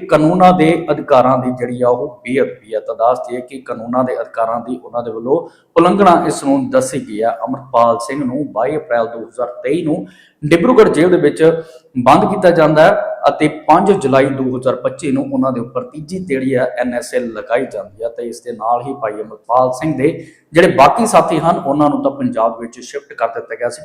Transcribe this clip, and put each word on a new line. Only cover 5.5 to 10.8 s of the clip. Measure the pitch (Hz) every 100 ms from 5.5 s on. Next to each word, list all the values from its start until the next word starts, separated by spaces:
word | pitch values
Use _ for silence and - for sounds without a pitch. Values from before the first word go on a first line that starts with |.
| _ _ -
ਉਲੰਘਣਾ | 175 202 190 170 156
ਇਸ | 143
ਨੂੰ | 143 139 123
ਦੱਸੀ | 127 127 143 113
ਗਈ | 104
ਆ। | 113 113 117
ਅਮਰਪਾਲ | 131 - 120 117 113 -
ਸਿੰਘ | 139
ਨੂੰ | 131 135 139
ਬਾਈ | 104 127 151
April | - 117 110
ਦੋ | 113
ਹਜ਼ਾਰ | 110 - 120 -
ਤੇਈ | 127 160
ਨੂੰ | 151 175 - - _ _
ਡਿਬਰੂਗੜ੍ਹ | 151 170 175 254